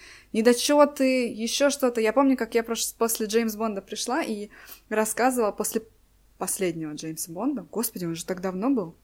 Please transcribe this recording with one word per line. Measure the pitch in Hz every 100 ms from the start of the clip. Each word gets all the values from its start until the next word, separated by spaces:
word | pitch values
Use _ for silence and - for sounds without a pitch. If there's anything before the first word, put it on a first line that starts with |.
| - - _
недочёты, | 214 226 240 - 294 285 294 262 254 233
ещё | 208 233 - 277
что-то. | 277 254 240
Я | 220
помню, | 233 269 254
как | 220
я | 233
прош-, | 226 226 - -
после | 226 226 214
Джеймс | 226 226 208
Бонда | 220 196
пришла | - 214 - 285
и | - 208 208 - - - _
рассказывала | 214 220 - 247 247 208
после | 202 - 226 - _ _ _ _ _
последнего | 185 - 180 165 156
Джеймса | 151 160 160 -
Бонда. | 165 254 262 170
Господи, | 202 233 185 175
он |
же | 165
так | - 185
давно | 190 185 240
был. | 262 170 -